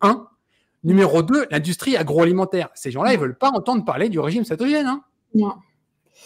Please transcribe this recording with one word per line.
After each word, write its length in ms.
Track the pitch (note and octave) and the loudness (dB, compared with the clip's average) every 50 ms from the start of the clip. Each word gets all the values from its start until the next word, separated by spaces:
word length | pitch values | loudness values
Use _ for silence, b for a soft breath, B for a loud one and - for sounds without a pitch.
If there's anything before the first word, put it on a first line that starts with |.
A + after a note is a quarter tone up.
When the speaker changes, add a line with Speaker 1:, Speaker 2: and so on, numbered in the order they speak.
Speaker 1:
un. 260 | G#3 G3+ A#3+ - - - _ _ _ _ _ _ _ _ _ _ - | 2 2 2 0 -4 -12 _ _ _ _ _ _ _ _ _ _ 0
Numéro 380 | D#3+ F3+ G3 G3 D#3 C#3+ E3 | 2 4 4 4 4 4 2
deux, 240 | E3 D#3 C4 D4 B3+ - | 2 2 0 0 0 0
l'industrie 440 | D3+ D3+ D3+ F3 E3+ - - C4+ C4 | -2 -4 -2 -4 -6 -6 -2 -2 -2
agroalimentaire. 760 | F3+ D#3+ D3 D3 E3 E3+ E3+ F3+ F#3+ F#3+ F#3 F#3+ F3+ D#3 - - | 0 0 0 2 2 4 4 4 2 0 0 -2 -4 -4 -6 -8
Ces 160 | - - C#3 | -12 -12 -8
gens-là, 240 | A#2+ C3+ F3+ B3 C4 | -6 -2 0 2 2
ils 60 | F#3 | 2
veulent 180 | D3 B2+ B2+ - | 0 -4 -2 -2
pas 140 | B3+ C4+ C4 | 0 0 0
entendre 320 | G3+ - A#3+ B3+ A3 A3 | 0 -2 -2 -2 -2 -2
parler 240 | A3+ - C3+ F#3+ A#3 | -2 -2 -2 -2 -2
du 100 | G3 D#3+ | -2 -2
régime 240 | C#3 D3+ F3 A#3+ G#3+ | -2 -2 -2 -2 -2
cétogène, 440 | - D#3+ D#3+ A#3+ C#4 D4 D4+ C#4+ B3+ | -4 -4 -4 -2 0 0 0 -2 -2
hein. 160 | C4+ C#4+ - _ _ _ _ _ A3 | -4 -6 -8 _ _ _ _ _ 0
Speaker 2:
Non. 180 | A3 G#3 G3+ - - - _ _ _ _ _ _ _ _ _ b b b | 0 0 0 -2 -8 -14 _ _ _ _ _ _ _ _ _ b b b